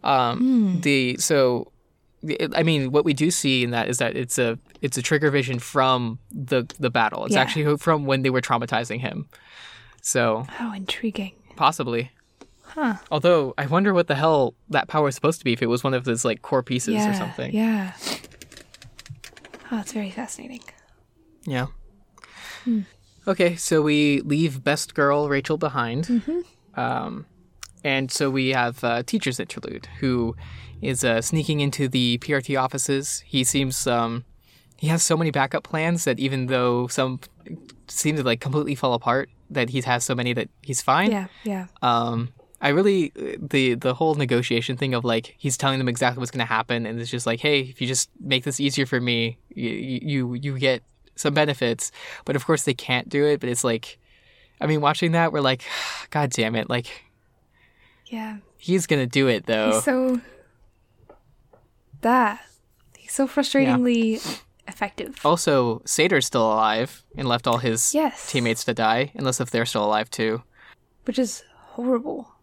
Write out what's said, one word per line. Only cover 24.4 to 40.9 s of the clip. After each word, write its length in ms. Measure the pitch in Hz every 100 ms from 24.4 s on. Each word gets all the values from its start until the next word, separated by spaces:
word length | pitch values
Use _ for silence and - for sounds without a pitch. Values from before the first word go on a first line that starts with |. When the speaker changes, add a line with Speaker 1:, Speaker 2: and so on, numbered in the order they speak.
| 165 135
Speaker 1:
best 320 | 143 151 -
girl 340 | - 143 143 147
Rachel 280 | 139 - 156
behind. 480 | 151 135 117 123 165
Speaker 2:
Mm-hmm. 340 | 240 269 349 349 _ _ -
Speaker 1:
Um, 460 | 123 127 - 139 151 _ _ _ - -
and 280 | 147 135 131
so 200 | - 139
we 200 | 135 131
have 320 | 131 120 120
a 180 | 120 120
teacher's 380 | 120 220 - 123
interlude 460 | 180 - - - - -
who 360 | 135 123 117 117 - - - -
is, 220 | 131 127
uh, 180 | 127 113
sneaking 380 | 113 160 151 147
into 280 | 143 - 135
the 300 | 127 123 120
P 160 | -
R 60 | 139
T 160 | 123 135
offices. 680 | 131 139 - 139 139 - -
He 180 | 135
seems, 420 | 127 147 135 127 139
um, 380 | 120 117 117 - - _ _ _ _
he 120 | 156
has 140 | 165
so 140 | - 165
many 140 | 165
backup 340 | 147 135 110
plans 400 | - 160 165 170
that 140 | 147 120
even 280 | 135 135 127
though 400 | 131 123 120 123
some 320 | - 131 127 - _ - 165 - - -
seem 280 | - 151 151
to, 60 |
like, 180 | 127 117
completely 340 | 139 147 143
fall 180 | 139 131
apart, 360 | 120 120 131 139 _ _
that 200 | 139 120
he 100 | 127
has 220 | 123 123
so 100 | -
many 180 | 123 123
that 160 | 123 - _
he's 200 | - 127
fine. 280 | -